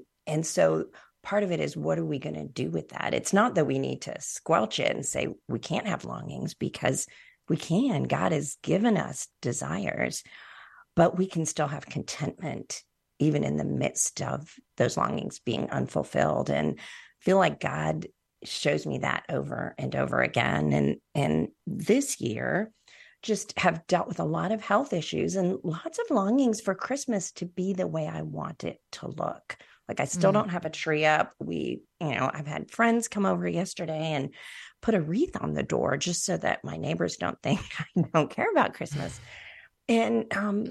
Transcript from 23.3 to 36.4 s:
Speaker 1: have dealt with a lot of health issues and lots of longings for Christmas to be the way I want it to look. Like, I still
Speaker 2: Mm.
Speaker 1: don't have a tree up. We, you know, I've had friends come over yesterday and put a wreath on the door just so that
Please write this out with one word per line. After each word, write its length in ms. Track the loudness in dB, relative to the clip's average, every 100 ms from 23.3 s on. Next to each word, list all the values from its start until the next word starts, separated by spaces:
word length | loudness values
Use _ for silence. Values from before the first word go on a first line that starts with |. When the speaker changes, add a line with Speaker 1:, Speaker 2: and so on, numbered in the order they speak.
| -2 -4 0
Speaker 1:
have 260 | 0 0 2
dealt 200 | 0 0
with 140 | -2
a 40 | -2
lot 280 | 0 0
of 80 | -2
health 320 | 2 2 2
issues 420 | -2 -2 -2 0 2
and 220 | 2 0
lots 360 | -2 -4 -6 -4
of 100 | 0 2
longings 460 | 4 4 4 2
for 120 | -2
Christmas 600 | -2 -2 -4 -2 -2 -4
to 120 | -8 -8
be 280 | -4 -2
the 140 | 0 -2
way 200 | -2 -4
I 140 | -4
want 420 | -6 -6 -8 -6
it 160 | -8 -8 _
to 160 | -12 -10
look. 480 | -4 -4 -4 -10 -14 -16 _ -6
Like, 100 | -2
I 60 | -2
still 240 | 4 4
Speaker 2:
Mm. 40 | 4
Speaker 1:
don't 140 | 2
have 160 | -2 -4
a 40 |
tree 340 | -4 0 4
up. 300 | 6 6 2 -4
We, 420 | -6 -4 -4 -6 -10 -6
you 120 | -2 0
know, 140 | 0
I've 140 | -2 -6
had 240 | -6 -4
friends 380 | 2 4 4 0
come 180 | 0 2
over 220 | 2 0
yesterday 680 | 0 -2 -4 -4 -2 -2
and 220 | 0 -2 -6 -16 -16 -18 _
put 100 | 2
a 80 | 2
wreath 340 | 2 0 0 -2
on 120 | -4
the 100 | -2
door 340 | 0 2 2 0
just 260 | 0 -2
so 140 | -2
that 260 | 0